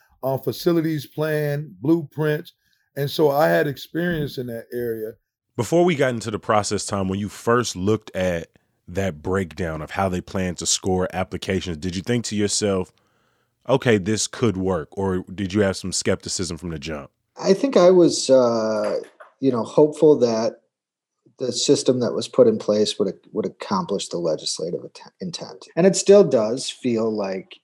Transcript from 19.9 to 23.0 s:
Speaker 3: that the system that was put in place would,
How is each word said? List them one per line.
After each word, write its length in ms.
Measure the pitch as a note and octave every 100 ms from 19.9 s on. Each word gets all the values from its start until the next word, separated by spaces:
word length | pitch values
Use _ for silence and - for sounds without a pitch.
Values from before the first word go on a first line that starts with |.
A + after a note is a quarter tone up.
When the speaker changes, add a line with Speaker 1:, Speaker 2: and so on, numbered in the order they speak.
| - D#3+ C3+
Speaker 3:
that 440 | A#2+ A2+ A2+ - _ _ _ _ _ _ _ -
the 140 | B2+
system 480 | A#2 - C#3 - B2
that 120 | A2+
was 140 | F2+ A#2
put 180 | - A#2
in 140 | G#2+
place 400 | - G#2+ G#2
would, 180 | -